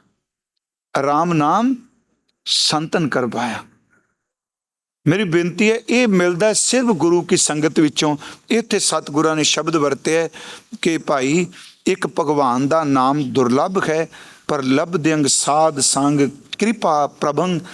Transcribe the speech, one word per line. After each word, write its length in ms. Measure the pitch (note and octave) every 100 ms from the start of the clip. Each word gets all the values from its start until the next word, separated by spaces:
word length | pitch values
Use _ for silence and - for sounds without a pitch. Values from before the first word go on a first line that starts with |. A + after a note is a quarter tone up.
| _ _ _ _ _ _ _ _ _ D3+
ਰਾਮ 320 | C#3 D3 F3
ਨਾਮ 420 | D#3+ D3 F#3+ B3 B3 - _ _ _ _ _ -
ਸੰਤਨ 600 | - - D3+ D#3+ - D3
ਕਰਵਾਇਆ।" 560 | D3 B2 A2+ A#2+ G#2 - _ _ _ _ _ _ _ _ _ _ _ _ _ D3+
ਮੇਰੀ 160 | F#3+
ਬੇਨਤੀ 480 | F#3+ E3+ E3+ F3 G#3+
ਹੈ, 80 | A#3 -
ਇਹ 180 | A#3+ A#3+
ਮਿਲਦਾ 460 | F#3+ F3 F3 G#3+
ਸਿਰਫ 320 | G3+ - B3 A#3+
ਗੁਰੂ 360 | E3+ E3+ F3
ਕੀ 160 | F3 F3
ਸੰਗਤ 420 | - D3+ D#3 E3+
ਵਿੱਚੋਂ। 380 | D3+ - D#3 C#3+ - - -
ਇੱਥੇ 300 | A3+ A3+ G3+
ਸਤਿਗੁਰਾਂ 560 | - D#3 D3+ D3 D#3 D#3
ਨੇ 80 |
ਸ਼ਬਦ 320 | D3 - D#3 D#3+
ਵਰਤਿਆ 540 | C#3+ C3 D#3+ E3 D#3+ - - - _ -
ਕਿ 160 | - D#3+
ਭਾਈ, 500 | - C#3 C3+ E3+ F3 - - _ -
ਇੱਕ 220 | F#3 E3+
ਭਗਵਾਨ 600 | - D3+ D3 C3 B2 C#3
ਦਾ 160 | D#3+
ਨਾਮ 500 | D3 C3+ C3 D3 C3
ਦੁਰਲੱਭ 500 | A#2+ A#2+ C3 F3+ F#3+ -
ਹੈ, 200 | D#3 D#3 - - - -
ਪਰ 160 | D3
ਲੱਭ 260 | C3 C3+ E3+
ਦਿਆਂਗ 360 | F3 D3+ D#3 C3+
ਸਾਧ 540 | - - D3 D#3+ C#3+
ਸੰਗ 400 | B2+ C#3 C#3+ D3 C#3 - - -
ਕਿਰਪਾ 500 | G#3 A3+ F#3 D3 C#3+
ਪ੍ਰਭੰਗ, 540 | - D3+ C#3+ F#3 E3+ -